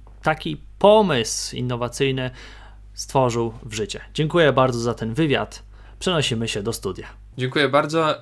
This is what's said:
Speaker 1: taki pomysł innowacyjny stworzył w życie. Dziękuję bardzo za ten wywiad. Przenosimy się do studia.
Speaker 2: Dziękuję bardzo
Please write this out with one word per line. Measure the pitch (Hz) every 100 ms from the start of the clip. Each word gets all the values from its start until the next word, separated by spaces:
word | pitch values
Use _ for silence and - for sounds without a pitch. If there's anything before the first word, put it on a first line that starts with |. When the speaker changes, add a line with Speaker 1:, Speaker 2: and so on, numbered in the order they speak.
| - -
Speaker 1:
taki | - 156 - 151 - -
pomysł | 202 214 196 135 110 - - 123
innowacyjny | 123 123 120 - 139 131 127 127 - - - - - -
stworzył | - 139 127 117 117 113
w | 117 107
życie. | 104 - - -
Dziękuję | 151 175 151
bardzo | 127 131 120
za | 117 113
ten | 113 113
wywiad. | 160 117 107 - - - - -
Przenosimy | - 170 131 113 113
się | 107
do | 104
studia. | 110 98 90 - - - -
Speaker 2:
Dziękuję | 127 156 139
bardzo | 139 151 160 156 139